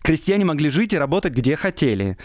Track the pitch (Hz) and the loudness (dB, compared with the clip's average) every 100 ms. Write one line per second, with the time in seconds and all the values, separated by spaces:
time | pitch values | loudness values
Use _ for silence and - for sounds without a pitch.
0 | - 156 - 196 190 151 151 143 226 175 | -2 0 2 2 2 2 0 0 0 0
1 | 139 175 185 127 127 147 190 - 139 98 | 0 0 -2 0 0 0 -2 0 0 0
2 | 98 95 | -2 -4